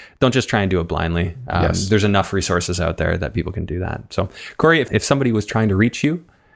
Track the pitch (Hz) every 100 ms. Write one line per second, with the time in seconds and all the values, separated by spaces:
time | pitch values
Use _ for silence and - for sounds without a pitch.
0 | - - 127 123 - 110 98 90 82 80
1 | 82 85 87 - - 87 85 87 95 107
2 | 104 101 90 98 - 90 87 87 82 82
3 | 82 87 - 107 - 98 90 90 92 -
4 | - - 95 - - - 160 160 120 107
5 | - 139 131 110 104 110 110 95 117 -
6 | 147 170 - _ _